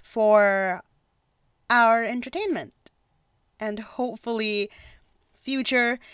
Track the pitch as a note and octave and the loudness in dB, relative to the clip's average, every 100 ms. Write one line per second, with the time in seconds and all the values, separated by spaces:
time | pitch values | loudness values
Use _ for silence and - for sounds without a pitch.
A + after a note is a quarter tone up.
0 | - A3+ G#3+ G#3+ G3+ G3 F#3+ F3+ - _ | -10 0 4 6 4 2 -2 -6 -10 _
1 | _ _ _ _ _ _ - A#3+ A3+ A#3 | _ _ _ _ _ _ 0 4 4 4
2 | A3+ B3 B3 F#4 G#4 A3 A2 _ _ _ | 0 -6 -8 -6 -4 -4 -8 _ _ _
3 | _ _ _ _ _ - G#3+ G#3 G#3+ - | _ _ _ _ _ -10 -8 -8 -10 -8
4 | B3 A3 A#3 A3+ G#3+ G#3 G3+ - - - | -6 -6 -6 -4 -2 -2 -4 -8 -20 -20
5 | _ _ _ _ - C4+ - B3+ A#3+ B3 | _ _ _ _ -6 -4 -2 0 0 -4
6 | - | -10